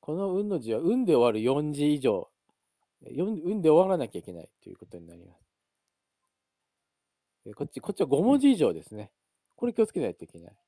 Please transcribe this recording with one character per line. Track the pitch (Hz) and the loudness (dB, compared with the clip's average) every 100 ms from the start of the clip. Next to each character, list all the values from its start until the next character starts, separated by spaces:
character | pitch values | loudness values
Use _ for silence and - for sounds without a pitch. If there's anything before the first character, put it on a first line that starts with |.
こ | - | -6
の | 160 196 | -6 -2
運 | 185 208 | -2 -2
の | 185 | -4
字 | 113 | -2
は | 113 | -2
運 | 165 247 | 0 0
で | 233 | 4
終 | 147 | 4
わ | 120 | 4
る | 110 | 2
四 | 113 135 151 | 0 0 -2
字 | 143 147 | -2 0
以 | 147 | 2
上、 | 131 98 - _ _ _ _ _ _ _ | 0 0 -4 _ _ _ _ _ _ _
四、 | - 131 185 214 | -14 -6 -4 -4
運 | 170 208 | -6 0
で | 160 | 4
終 | 156 190 | 6 4
わ | |
ら | 185 | 0
な | 120 | -4
き | - | -10
ゃ | |
い | |
け | 85 | -14
な | 87 | -16
い | 80 _ | -18 _
と | - | -20
い | |
う | 92 | -20
こ | - | -20
と | 87 | -20
に | 82 | -20
な | |
り | 85 | -20
ま | 90 | -20
す。 | 90 _ _ _ _ _ _ _ _ _ _ _ _ _ _ _ _ _ _ _ _ - | _ _ _ _ _ _ _ _ _ _ _ _ _ _ _ _ _ _ _ _ _ -20
え、 | |
こ | 107 | -14
っ | - | -12
ち、 | - | -12
こ | - | -10
っ | |
ち | 196 | -4
は | 147 | 0
五 | 139 | 2
文 | 208 285 | 4 4
字 | 277 | 4
以 | 226 | 4
上 | 127 | 2
で | 82 | 0
す | - | -10
ね。 | 107 101 _ _ _ _ _ | -16 -16 _ _ _ _ _
こ | 240 | -6
れ | |
気 | 233 | 0
を | 214 | -2
つ | |
け | - | 0
な | 120 | -4
い | |
と | 87 | -6
い | - | -16
け | 85 | -20
な | 87 | -20
い。 | _ | _